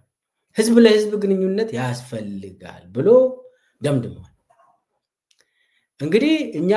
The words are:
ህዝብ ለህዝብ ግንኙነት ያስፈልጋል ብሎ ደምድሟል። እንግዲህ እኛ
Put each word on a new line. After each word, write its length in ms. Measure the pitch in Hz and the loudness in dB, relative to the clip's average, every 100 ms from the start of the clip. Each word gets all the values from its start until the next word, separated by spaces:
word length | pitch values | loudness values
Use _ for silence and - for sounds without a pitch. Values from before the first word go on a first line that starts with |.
| _ _ _ _ _ - | _ _ _ _ _ -2
ህዝብ 180 | 233 233 | 4 6
ለህዝብ 340 | 226 214 208 202 | 6 6 0 -4
ግንኙነት 520 | 196 190 190 196 220 | -2 -2 -2 -2 -4
ያስፈልጋል 1080 | 117 127 123 - 113 101 98 98 92 90 - 90 | -4 -6 -8 -10 -12 -12 -12 -14 -18 -20 -20 -12
ብሎ 160 | 110 180 254 262 - - _ _ - | -2 4 4 2 -4 -20 _ _ -8
ደምድሟል። 480 | 135 135 104 90 90 _ _ _ _ _ _ _ _ _ _ _ _ _ _ _ _ - | -4 -4 -6 -14 -20 _ _ _ _ _ _ _ _ _ _ _ _ _ _ _ _ -10
እንግዲህ 360 | 151 214 294 311 247 151 | -2 0 0 -2 -4 -4
እኛ 160 | 175 | 0